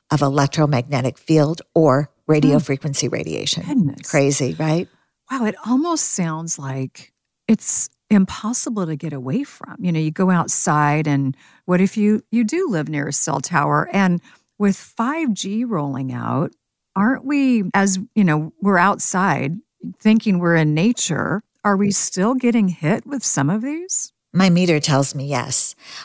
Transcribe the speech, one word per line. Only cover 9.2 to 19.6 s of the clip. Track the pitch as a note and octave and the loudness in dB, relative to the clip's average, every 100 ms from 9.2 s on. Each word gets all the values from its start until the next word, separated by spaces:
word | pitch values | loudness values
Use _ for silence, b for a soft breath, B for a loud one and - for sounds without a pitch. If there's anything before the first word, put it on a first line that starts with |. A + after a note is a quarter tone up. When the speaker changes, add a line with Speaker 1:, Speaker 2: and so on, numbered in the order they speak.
| B2+ G#3+ | -4 -4
Speaker 2:
from. | C#4+ - - - | -6 -12 -18 -6
You | F3+ | -2
know, | D#3+ | 0
you | D#3 | -2
go | D#3 F#3 | 0 2
outside | F3 - - - D3+ D3 D3+ D3+ | 2 0 -2 2 2 4 2 2
and | C#3 C3+ - b b - | 0 0 -4 b b 0
what | F3+ | 2
if | F#3+ G#3+ | 2 2
you, | G#3 G#3+ - | 2 2 0
you | A#3 | 0
do | G#3+ E4+ F#4 | 0 0 -2
live | E3 C#3+ | -2 -2
near | D3 C#3+ | -4 -4
a | |
cell | C#3 - D3+ | -4 -4 -4
tower? | - D#3+ D3 D3 - | -2 0 2 0 0
And | G3 F#3+ F3 b b b - | 0 2 0 b b b -2
with | G3+ F#3+ | 0 -2
five | - - A#3 D#4+ D4 | -6 -6 -4 -2 -2
G | F#3+ G3 A3 B3 | -4 -4 -4 -4
rolling | F3+ C#3+ C3+ C3 | -4 -4 -6 -6
out, | B2 A#2 B2+ - _ _ _ _ F#3+ | -6 -4 -2 -4 _ _ _ _ -2
aren't | G#3+ C4 C4 | 0 0 -2
we, | C#4+ C4 A#3 F3+ | 0 2 0 0
as, | G3 G3 F#3 - | 0 0 -2 -2
you | A3 | 2
know, | F3+ D3+ D#3 - | 2 2 -2 -4
we're | G3+ F#3 | 2 4
outside | F#3+ - - F#3 F#3+ C3 C#3 F3+ | 4 2 -2 0 0 0 -2 -6